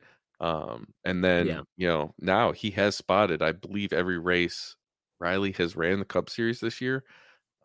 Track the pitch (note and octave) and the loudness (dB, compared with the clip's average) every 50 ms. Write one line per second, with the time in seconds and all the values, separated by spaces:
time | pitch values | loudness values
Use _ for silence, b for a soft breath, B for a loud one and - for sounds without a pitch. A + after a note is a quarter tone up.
0 | b b b b b b _ - E2 E2+ D#2+ D#2 - - A1+ A#1 - - - _ | b b b b b b _ -6 -4 -2 -2 -4 -6 -8 -10 -12 -14 -18 -16 _
1 | - F#2 F#2 F2+ F#2 F#2 F2+ F2 E2+ E2 E2 D2 C2+ - _ F2+ F2+ F2 D#2+ D2+ | -4 -4 0 2 4 4 4 4 4 2 -2 -4 -8 -12 _ -2 0 2 2 0
2 | D2+ D2+ - - D#2+ F#2 F#2+ A2 A#2+ F2 D2+ - - G#2+ F#2 G2 G2+ G#2 - - | 0 -4 -8 -4 0 2 4 4 4 2 0 -2 -6 -4 0 2 2 2 2 0
3 | - - F#2 G2+ G#2+ F2+ E2 D2 D#2+ D#2+ E2+ F#2+ - F#2+ G2 G#2 G2+ F2+ - F2+ | 0 2 4 4 4 4 2 2 0 0 0 -2 -6 -6 -4 -4 -2 0 0 0
4 | F2+ F#2 F2+ E2+ E2 F2+ F2+ F2 F2 E2+ - - - - - _ _ _ _ _ | 2 0 0 0 0 2 2 2 2 0 -4 -8 -12 -14 -16 _ _ _ _ _
5 | _ _ _ - E2+ F2 F#2 G2 G2+ G2 F#2 - F2 E2+ F#2 E2 D#2+ F2 G2 G2 | _ _ _ -4 -2 0 0 2 0 0 0 -2 -2 -2 -2 0 0 0 0 0
6 | F#2+ - - F2+ E2 - - - A2+ A2+ A#2 - A#2 A2+ - - B2+ B2+ C3 C3+ | -2 -2 -2 -2 -2 -4 -4 -4 -2 -2 -2 -4 -6 -6 -6 -6 -6 -4 -4 -6
7 | - b b b b b b b b b _ _ - | -8 b b b b b b b b b _ _ -8